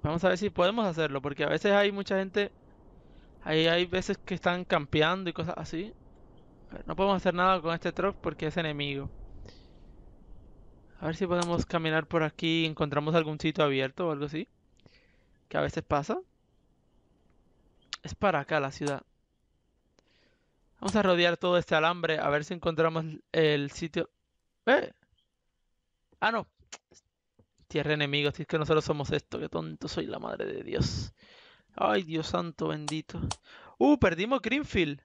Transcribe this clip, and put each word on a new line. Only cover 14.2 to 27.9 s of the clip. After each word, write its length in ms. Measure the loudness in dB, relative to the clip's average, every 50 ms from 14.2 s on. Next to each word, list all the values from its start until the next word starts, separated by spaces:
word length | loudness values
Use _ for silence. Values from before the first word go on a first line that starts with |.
| -4
así. 220 | -6 -6 -8 -8 _ _ _ _ _ _ _ _ -20 _ _ _ _ _ _ _ _ _ _ _
Que 100 | _ -2
a 40 | -2
veces 220 | -2 0 -2 -6 -2
pasa. 360 | _ 0 0 0 0 -4 -4 -4 _ _ _ _ _ _ _ _ _ _ _ _ _ _ _ _ _ _ _ _ _ _ _ _ _ _ _ _ _ _ _ _ _ -16 -14 _
Es 120 | -14 -6
para 240 | _ 2 2 2 2
acá 200 | 0 0 0 0
la 120 | 0 -2
ciudad. 320 | -4 -4 -4 -4 -4 -4 -8 _ _ _ _ _ _ _ _ _ _ _ _ _ _ _ _ _ _ _ _ _ _ _ _ _ _ _ _ _ _ _ _ _ _ _
Vamos 160 | -6 0 0
a 80 | 2 4
rodear 340 | 4 4 6 4 4 2
todo 200 | 2 2 2 2
este 180 | 2 2 2 2
alambre 440 | 4 4 2 0 0 -2 -2 -2 0
a 100 | 0 2
ver 160 | 0 0 0
si 80 | -4 -8
encontramos 520 | -4 -2 -2 2 2 2 2 2 0 -4 -4 -8 -12 _ _
el 400 | 2 4 4 4 4 2 -2 -4
sitio... 380 | -6 -8 -8 -6 -4 -4 -6 -6 _ _ _ _ _ _ _ _ _ _ _
¡Eh! 280 | 4 4 4 4 -2 -12 _ _ _ _ _ _ _ _ _ _ _ _ _ _ _ _ _ _ _ _ _ _ _ _ _
Ah, 120 | -2 0
no. 160 | 0 -2 -6 _ _ _ _ _ -20 -20 _ _ -20 -20 _ _ _ _ _ _ _ _ _ _ _ _ _ _
Tierra 240 | -4 -4 0 0